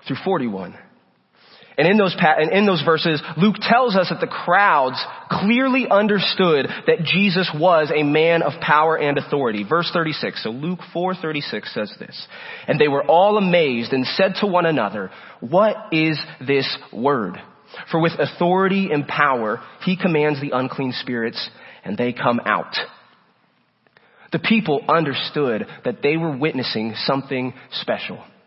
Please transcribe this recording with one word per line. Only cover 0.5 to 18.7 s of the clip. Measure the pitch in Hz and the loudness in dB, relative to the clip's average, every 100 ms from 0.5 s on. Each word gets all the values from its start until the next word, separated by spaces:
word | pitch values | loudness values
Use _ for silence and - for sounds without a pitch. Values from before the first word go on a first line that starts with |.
| 95 90 - - _ _ _ _ _ _ - - - | -6 -10 -16 -20 _ _ _ _ _ _ -20 -14 0
And | 156 | 4
in | 208 | 4
those | 190 - | 4 2
pa-, | 160 156 | 2 4
and | 156 | 4
in | 190 208 | 4 4
those | 175 | 2
verses, | 143 160 170 151 - 160 | 2 2 2 -2 -4 0
Luke | 208 196 | 2 2
tells | - 233 254 190 | 2 2 4 2
us | 175 | 0
that | 165 | -2
the | 165 | -6
crowds | - - 180 202 156 131 127 - - - | -6 2 4 6 4 2 -2 -10 -12 -6
clearly | - 190 240 269 262 247 | -2 2 2 2 0 2
understood | 202 208 208 151 - 180 151 127 - - | 2 4 2 0 2 2 2 0 -4 0
that | 156 156 | 0 2
Jesus | 175 202 175 180 151 | 2 2 0 -2 0
was | 170 170 151 147 | 4 4 4 0
a | |
man | 147 151 165 170 | 2 4 4 4
of | 95 - | 0 -4
power | - 151 160 160 | 2 4 4 2
and | 147 143 | 0 -2
authority. | - 147 127 104 | -2 -2 -2 -2
Verse | 101 165 165 | -2 -2 0
thirty-six, | 175 160 151 107 - | -2 -2 -4 -6 -6
so | 110 | -8
Luke | 117 156 180 - | -6 -6 -8 -8
four | 165 180 185 | -4 -4 -4
thirty-six | 160 147 - 107 - | -6 -6 -6 -8 -8
says | - 107 - | -8 -8 -10
this, | - - - - - - - | -18 -18 -20 -18 -18 -14 -4
"And | 151 | 2
they | 151 | 2
were | 135 | 2
all | - 165 196 214 | 4 4 6 4
amazed | 190 175 156 120 113 | 4 4 2 0 -2
and | 131 131 | -2 -2
said | - 190 185 | 0 0 2
to | 202 | 0
one | 180 170 | 2 2
another, | 151 104 104 95 - - - | 2 0 -4 -10 -12 -20 -16
'What | 120 175 220 - - | 0 2 2 0 -4
is | 160 160 151 - - | 0 0 0 -6 -14
this | 131 135 - - - | 0 0 0 -8 -12
word? | - 127 139 95 92 - _ _ - - | -4 0 0 -2 -8 -16 _ _ -20 -4
For | 165 | 0
with | 165 170 | 0 0
authority | 143 - 175 185 190 | -4 0 0 2 2